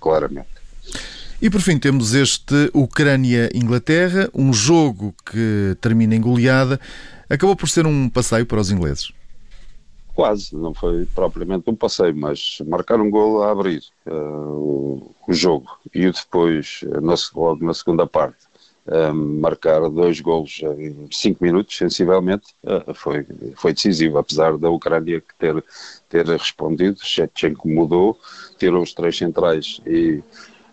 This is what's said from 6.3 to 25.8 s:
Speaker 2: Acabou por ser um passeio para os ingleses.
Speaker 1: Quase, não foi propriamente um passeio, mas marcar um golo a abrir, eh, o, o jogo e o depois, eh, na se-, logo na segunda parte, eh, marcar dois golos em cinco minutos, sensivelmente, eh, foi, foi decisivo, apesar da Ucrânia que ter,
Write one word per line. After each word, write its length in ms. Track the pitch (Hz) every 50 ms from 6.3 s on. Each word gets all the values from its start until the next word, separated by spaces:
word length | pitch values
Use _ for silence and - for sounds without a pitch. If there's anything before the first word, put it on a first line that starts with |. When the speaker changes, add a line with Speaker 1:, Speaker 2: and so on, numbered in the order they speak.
| 123 120 120 131 131 131 131 127 135 131 - - - - - - - - - -
Speaker 2:
Acabou 260 | 147 135 190 196 185
por 140 | - 180 139
ser 160 | - 175 160
um 240 | 156 147 139 131 117
passeio 360 | - 127 123 - 113 113 120
para 140 | - 110 107
os 100 | 101 90
ingleses. 440 | 101 90 82 71 71 - - - - - - - - - - - - - - - - - - - - - - - -
Speaker 1:
Quase, 400 | - 151 110 107 104 - - 73
não 200 | 78 82 82 76
foi 320 | - - 87 85 85 90 - -
propriamente 540 | 92 92 85 - 85 87 90 95 90 - 117
um 60 | 110
passeio, 380 | - 117 110 - - 92 87 76
mas 440 | 76 73 73 71 - - - - - 73
marcar 320 | 76 85 90 - - 117 110
um 100 | 107 104
golo 340 | 104 107 107 110 110 104 101
a 80 | 107
abrir, 300 | 104 98 95 92 80 71 - - _ _ -
eh, 60 | 82
o, 1040 | 80 76 76 76 76 76 73 73 73 73 76 76 71 69 71 71 67 67 67 - - _ -
o 80 | - 87
jogo 460 | 78 85 90 80 67 - - - - - - -
e 120 | 85 92
o 40 | 92
depois, 680 | 85 - - - - 87 85 85 80 76 71 - - - 71
eh, 160 | 71 71 73
na 160 | 78 82 87
se-, 160 | 82 - - -
logo 300 | 78 82 82 78 78 82
na 100 | 82 80
segunda 320 | - - - - - 85
parte, 340 | - - 160 147 131 - _ _ _ _ _ _ _ _ _ _
eh, 260 | - 80 82 80 78 78
marcar 680 | 78 76 73 76 76 78 82 78 - - 80 78 78 82 78
dois 300 | 76 85 87 87 80 78
golos 400 | 78 85 82 80 76 - - - 80 76 73
em 300 | 73 78 76 71 73 73 73
cinco 320 | - - - 101 90 -
minutos, 360 | 87 87 85 98 104 - -
sensivelmente, 720 | - 90 85 - - 90 85 95 95 90 92 98 104 - - _ _ -
eh, 280 | - 95 82 76 76 73
foi, 320 | - - 76 73 73 69 - - - - - -
foi 160 | - - 85
decisivo, 460 | 76 - - 104 87 78 82 80 73
apesar 400 | 73 - - 73 78 80 80 78
da 120 | 76 82 85
Ucrânia 520 | 87 82 - 76 82 80 80 87 82 80
que 120 | - - _ -
ter, 240 | 87 80 78 78 - _ - -